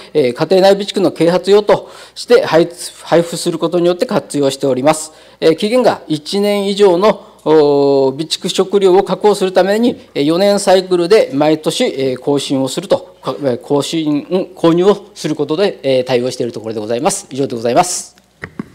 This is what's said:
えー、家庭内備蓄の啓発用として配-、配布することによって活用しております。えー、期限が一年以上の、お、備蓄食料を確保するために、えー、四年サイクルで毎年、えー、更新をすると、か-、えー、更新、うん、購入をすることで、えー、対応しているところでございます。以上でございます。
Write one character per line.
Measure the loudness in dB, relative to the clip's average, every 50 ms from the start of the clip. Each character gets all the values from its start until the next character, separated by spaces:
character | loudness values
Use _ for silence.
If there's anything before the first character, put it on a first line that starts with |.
| -12 -4 -2
え | 0 0 0
ー、 | -2
家 | -2 -2 2
庭 | 2 4 4
内 | 4
備 | 4 2 0
蓄 | -4 -4 -2
の | -2 -2 0
啓 | 0 0 0
発 | 0 0 2 2
用 | 2 2 4
と | 2 0 0 0 -6 -20 -20 -20 -20 _
し | -14 0
て | 2 2 2 2
配-、 | 2 2 0 0 0 -4 -10 -16 -16 -18 -18 -6
配 | -2 0 0
布 | 0 -2 -6
す | -8 -6 -6 -4
る | -4
こ | -4 -4
と | -2 0
に | 0
よ | 0 0
っ | -2
て | -2
活 | -4 -2 -4 -4 -4 -4 -2
用 | -2 -2
し | -2
て | -2 -2
お | -2 -2
り | 0 0
ま | 0 0
す。 | 0 -4 -12 -18 -20 -20 -20 -10 _
え | 0 0
ー、 | 0
期 | 0 0 0
限 | 0 2 2
が | 2 0 -2 -4 -6
一 | -6 -6 -6 -6 -4 -2
年 | 0 0 0 0 -2 -2
以 | 0
上 | 2 4 4 4
の、 | 4 2 2 0 0 -6 -20 -20 _ -2
お、 | 2 4 4 4 4 4 2 2 4 4 2 2 0 -2
備 | -4 -6
蓄 | -8 -8 -6 -6 -4
食 | -2 -2 -2 0 0 2
料 | 4 4 4
を | 4 2
確 | 0 -2 0 0
保 | 0 2
す | 0 -2
る | 0 0
た | 0 2
め | 2 0 0
に、 | 0 0 -2 -4 -10 -8 -4
え | -2
ー、 | 0
四 | 0 0 2
年 | 2 2 2 2
サ | 2 2 2
イ | 2 2
ク | 0 0
ル | 0 2
で | 4 4 4 2 2 0
毎 | 0 2 2 2 0
年、 | -2 -4 -2 -2 -2
え | -2 -2 -2 -4 -4 -4
ー、 | -4
更 | -2 -2 -2 -2
新 | -2 -2 -2 -2 -2
を | -4
す | -4 -8
る | -4 -2
と、 | -2 -4 -4 -8 -20 _ -10
か-、 | -8 -8 -4
え | -4
ー、 | -4 -4 -4
更 | -4 -2 -2 -2 -2
新、 | -2 -4 -4 -2 -2 -2 -4 -4 -4
う | -4 -4
ん、 | -4 -6 -6
購 | 0 2 2 2
入 | 4 4
を | 2 2 0 -4 -12 _
す | -8 -6 -6
る | -4
こ | -4 -4
と | -4 -2 0
で、 | -2 -2 -2 -4 -2
え | 0 0 0
ー、 | 0
対 | 0 0 0 0
応 | -2
し | -4
て | -6 -6
い |
る | -6 -8
と | -10 -10
こ | -10
ろ | -10
で | -8
ご | -6
ざ | -4 -4
い | -2 -2
ま | -2
す。 | -2 -4 -8 -10
以 | -6
上 | -6 -6
で | -4 -4
ご | -4
ざ | -4 0
い | 0
ま | 0 0
す。 | 0 -4 -10 -10 -14 _ _ _ _ _ _ -20 -16 -14 -14 -16 -16 -20